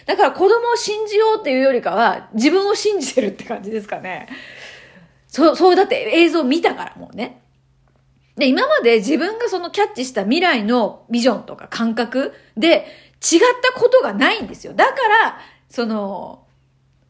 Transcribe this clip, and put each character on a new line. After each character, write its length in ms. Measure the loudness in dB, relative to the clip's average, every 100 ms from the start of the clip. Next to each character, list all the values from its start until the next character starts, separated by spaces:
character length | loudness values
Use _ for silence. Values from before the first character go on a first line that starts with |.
| -4
だ 100 | 2
か 80 |
ら 80 | 2
子 160 | 4 4
供 240 | 4 2
を 40 | -2
信 300 | -2 -6 -2
じ 100 | 2
よ 160 | 2 0
う 40 |
っ 20 |
て 80 | 0
い 80 | 0
う 40 |
よ 80 | 2
り 100 | 0
か 100 | 0
は、 380 | 0 0 0 -6
自 180 | -2 2
分 180 | 2 0
を 60 | -2
信 240 | -2 -2
じ 140 | -2 -2
て 60 |
る 60 | -2
っ 40 |
て 120 | -4
感 180 | -10 -12
じ 100 | -8
で 100 | -10
す 60 | -8
か 120 | -10
ね。 300 | -10 -12 -14 -18 -20 -20 -20 -20 -20 -20 _ _ _
そ 240 | 2 2
う、 40 | 4
そ 140 | 4
う、 40 | 4
だ 80 |
っ 40 | 2
て 240 | -2 0
映 160 | 2 2
像 140 | 2
見 180 | 0 0
た 140 | 0 -4
か 100 | -10
ら 100 | -16
も 140 | -18
う 40 | -12
ね。 260 | -12 -14 _ _ _ _ _ _ _ _ _ -2
で、 100 | 0
今 180 | 2 0
ま 140 | 2
で 160 | 4 2
自 180 | 2 -2
分 200 | -2 -4
が 120 | -6
そ 100 | -6
の 100 | -6
キ 120 | -2
ャ 60 | -2
ッ 60 |
チ 120 | -4 -8
し 80 |
た 100 | -4
未 160 | -2 0
来 240 | 2 0
の 420 | 0 0 0 -4 -8
ビ 100 | -2
ジ 100 | 0
ョ 100 | 0
ン 40 |
と 140 | -4 -18
か 100 | -12
感 260 | -6 -4
覚 400 | -2 -4 -4 -6 -8 _ -2
で 320 | 2 2 0 -14 _ _
違 140 | 0 4
っ 20 | 4 2
た 160 | -2 2
こ 120 | 4
と 120 | 4
が 120 | 2
な 180 | 0 0
い 100 | 0
ん 60 | -6
で 80 | -14
す 100 | -8
よ。 80 |
だ 120 | 0 0
か 80 | 2 2 2 2
ら、 140 | -4 -16 _ _
そ 160 | -8 -6
の、 600 | -4 -6 -8 -12 -18 _ _ _ _ _ _ _